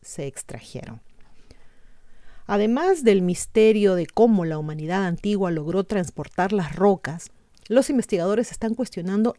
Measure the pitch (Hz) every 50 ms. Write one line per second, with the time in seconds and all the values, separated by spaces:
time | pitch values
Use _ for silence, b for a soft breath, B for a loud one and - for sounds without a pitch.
0 | - - - - 143 139 - - - - - 110 - - - 127 - - 113 113
1 | - - - b b b b b b b b b b b b b b b b b
2 | b b b b b b b b b - 202 202 208 220 240 277 339 381 381 320
3 | 262 226 202 190 180 180 180 - - - - 220 220 220 220 214 202 196 185 180
4 | 165 - - - 226 233 220 190 170 160 156 156 156 151 151 156 156 160 180 190
5 | 190 180 170 - - 208 208 196 196 175 170 156 147 165 175 196 190 - 214 196
6 | 175 123 - - 143 - - - 180 190 214 202 170 143 - 165 190 202 190 156
7 | - - 151 170 - - - - _ _ _ _ - - 214 262 269 - 285 247
8 | 208 - 214 180 165 190 208 226 240 - - - 233 226 226 - 240 - - 180
9 | 170 180 196 208 220 240 -